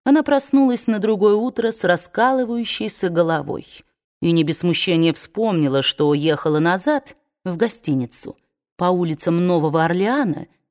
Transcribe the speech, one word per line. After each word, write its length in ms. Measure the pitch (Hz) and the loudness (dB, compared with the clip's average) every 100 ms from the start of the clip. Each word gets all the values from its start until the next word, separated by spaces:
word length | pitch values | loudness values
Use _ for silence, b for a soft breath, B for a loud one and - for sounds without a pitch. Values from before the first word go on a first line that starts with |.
| - | 2
она 180 | 294 | 2
проснулась 640 | 294 277 269 269 269 240 - | 4 0 2 2 4 2 0
на 120 | 214 | 0
другое 360 | 214 214 208 208 | 0 2 4 2
утро 360 | 247 - 226 | 0 -2 -4
с 120 | 220 | 0
раскалывающейся 1300 | 175 175 - - 247 262 240 240 226 - 220 - 180 | 0 0 -2 0 2 2 -2 -4 -6 -6 -4 -2 0
головой 560 | 165 165 160 139 67 - - - _ _ _ | 0 2 0 -4 -8 -10 -20 -20 _ _ _
и 100 | 170 | 0
не 120 | 165 | 2
без 160 | 156 156 | 2 0
смущения 540 | 175 160 - 165 165 | -2 0 0 2 2
вспомнила, 680 | 151 - - 226 175 143 139 | 0 -6 -4 -2 0 0 0
что 320 | 135 - 151 | -2 0 0
ехала 460 | 147 156 147 160 151 | 2 0 0 0 0
назад, 560 | 165 185 294 294 - - _ _ 185 | 0 0 0 -2 -4 -16 _ _ -10
в 100 | 170 | -4
гостиницу, 840 | 226 - - 131 120 - - - _ _ _ - | -4 -2 -4 -2 -4 -8 -12 -16 _ _ _ -2
по 100 | 180 | 0
улицам 640 | 180 170 151 180 170 180 | 0 0 -2 -2 0 2
Нового 380 | 175 156 160 165 | 2 2 0 0
Орлеана 640 | 175 202 277 226 - - _ _ | 0 0 0 -2 -4 -8 _ _